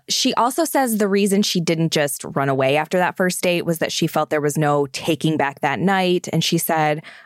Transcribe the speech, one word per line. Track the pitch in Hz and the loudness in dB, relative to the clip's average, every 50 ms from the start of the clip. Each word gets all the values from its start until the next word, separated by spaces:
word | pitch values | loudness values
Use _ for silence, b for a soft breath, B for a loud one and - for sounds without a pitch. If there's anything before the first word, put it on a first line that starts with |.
| _ - | _ -4
she | - - - 262 - | -4 -2 0 0 0
also | - 226 247 262 - 330 | 2 0 0 0 0 -2
says | 285 - 294 269 247 226 202 | 0 0 0 0 0 0 0
the | 214 196 | 0 2
reason | 196 202 202 202 196 196 208 | 2 2 2 2 2 2 2
she | - - 180 | 0 0 -2
didn't | 165 175 160 160 165 160 - | 0 0 0 0 0 0 2
just | 165 147 143 - - - | 0 0 0 -2 -6 -8
run | - - 147 139 139 | -6 -2 -2 0 0
away | 135 131 131 135 139 | 2 2 2 2 2
after | 151 156 - - 180 | 2 0 0 0 0
that | 180 - - | 0 0 0
first | - 190 180 175 - - | 0 -2 -2 -2 0 0
date | 180 175 175 - | 0 0 0 0
was | 170 165 160 | -2 -2 -2
that | 160 - - | -2 -4 -2
she | - 175 | -2 -2
felt | 156 - 160 151 - | 0 0 0 0 0
there | 156 151 | 0 0
was | 143 147 147 160 | 0 0 0 0
no | 151 143 147 147 143 135 - | 0 2 2 0 0 -2 -6
taking | - - - 160 156 - 160 156 | -6 -4 -2 -2 0 0 0 0
back | 147 143 139 139 - | 0 0 -2 -2 -2
that | - 143 139 - | -4 -2 -2 0
night. | - 190 196 190 185 180 180 175 - - - | 0 0 2 2 2 2 0 0 -2 -2 -2
And | 165 165 | -2 0
she | - 180 165 | 0 0 -2
said, | - - 165 160 156 151 151 156 B B B B B | 0 0 0 0 2 0 0 -2 B B B B B